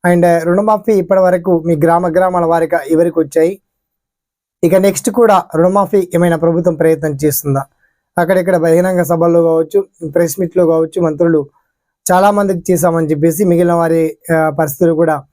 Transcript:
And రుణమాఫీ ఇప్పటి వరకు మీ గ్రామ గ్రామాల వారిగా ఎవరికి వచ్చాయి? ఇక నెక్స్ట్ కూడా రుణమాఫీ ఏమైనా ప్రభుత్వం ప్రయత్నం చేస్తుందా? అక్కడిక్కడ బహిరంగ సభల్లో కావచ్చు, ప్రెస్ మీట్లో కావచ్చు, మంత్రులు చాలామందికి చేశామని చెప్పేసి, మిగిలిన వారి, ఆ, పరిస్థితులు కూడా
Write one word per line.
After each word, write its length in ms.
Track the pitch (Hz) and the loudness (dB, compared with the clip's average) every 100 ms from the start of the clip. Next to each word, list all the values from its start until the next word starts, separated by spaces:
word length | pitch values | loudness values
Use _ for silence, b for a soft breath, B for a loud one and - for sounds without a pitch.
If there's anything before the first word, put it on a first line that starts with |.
| 175 | 2
And 180 | 175 175 170 | 2 2 2
రుణమాఫీ 500 | 165 180 214 214 214 | 0 0 0 -2 0
ఇప్పటి 280 | 208 175 190 | -2 2 2
వరకు 420 | 185 180 175 170 160 | 2 0 0 -2 0
మీ 100 | 160 | 0
గ్రామ 400 | 165 170 180 165 | 2 2 0 0
గ్రామాల 280 | 185 180 | 0 0
వారిగా 360 | 165 165 165 170 170 | 0 0 0 -4 -2
ఎవరికి 280 | 160 170 165 | -4 -2 -4
వచ్చాయి? 420 | 151 165 160 196 _ _ _ _ _ _ _ _ _ _ | -2 0 -2 -2 _ _ _ _ _ _ _ _ _ _
ఇక 100 | 170 | 0
నెక్స్ట్ 360 | 185 196 190 - | 2 0 -2 -4
కూడా 320 | 220 226 190 - 156 | 0 2 2 0 -2
రుణమాఫీ 520 | 175 196 190 208 185 | 0 0 0 -2 -2
ఏమైనా 220 | 170 175 165 | 0 0 0
ప్రభుత్వం 380 | 165 165 175 | 0 0 -2
ప్రయత్నం 440 | 160 160 156 156 139 | 0 0 0 -4 -2
చేస్తుందా? 400 | 151 147 147 135 135 _ _ _ _ - | -2 -2 -4 -6 -6 _ _ _ _ -4
అక్కడిక్కడ 380 | 175 185 180 180 | 0 0 0 0
బహిరంగ 460 | 165 165 185 180 | 2 2 2 0
సభల్లో 400 | 160 170 170 170 | -2 0 2 2
కావచ్చు, 680 | 165 165 160 202 196 _ 160 | 2 0 0 -2 -4 _ -6
ప్రెస్ 320 | 143 170 - | -2 -2 -2
మీట్లో 260 | 175 175 170 | -4 0 2
కావచ్చు, 360 | 160 160 190 | 2 -2 -2
మంత్రులు 460 | 165 151 170 160 143 _ _ _ _ _ - | -4 0 0 0 -2 _ _ _ _ _ -2
చాలామందికి 600 | 180 196 202 202 170 - | 2 2 0 -2 -4 -2
చేశామని 380 | 175 175 165 156 | 0 0 0 -2
చెప్పేసి, 340 | 151 165 160 | 0 0 0
మిగిలిన 280 | 196 170 175 | 0 2 2
వారి, 440 | 170 165 165 160 - - | 0 0 0 -2 -4 -4
ఆ, 160 | 165 160 | 0 0
పరిస్థితులు 420 | 147 156 143 175 | -2 -4 0 0
కూడా 300 | 156 165 151 - | 2 0 -2 -6